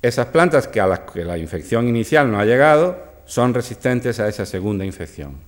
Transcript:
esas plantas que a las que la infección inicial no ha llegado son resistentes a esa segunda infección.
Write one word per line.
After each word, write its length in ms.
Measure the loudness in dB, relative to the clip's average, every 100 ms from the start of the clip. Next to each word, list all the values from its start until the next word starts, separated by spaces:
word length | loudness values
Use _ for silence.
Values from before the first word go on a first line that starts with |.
esas 260 | 0 -2 0
plantas 420 | 2 4 2 0
que 140 | 0
a 40 | 0
las 140 | 0
que 240 | -4 -8
la 140 | -6 -6
infección 500 | -6 -8 -2 0 0
inicial 420 | 0 2 2 2
no 80 | 2
ha 60 |
llegado 580 | 2 4 6 6 2 -2 -14 -20
son 300 | -8 0 0
resistentes 680 | 0 -4 -4 -2 0 -2 -2
a 80 | -2
esa 160 | -2
segunda 400 | -6 -4 -4 -4
infección. 540 | -4 -8 -14 -12 -14 -14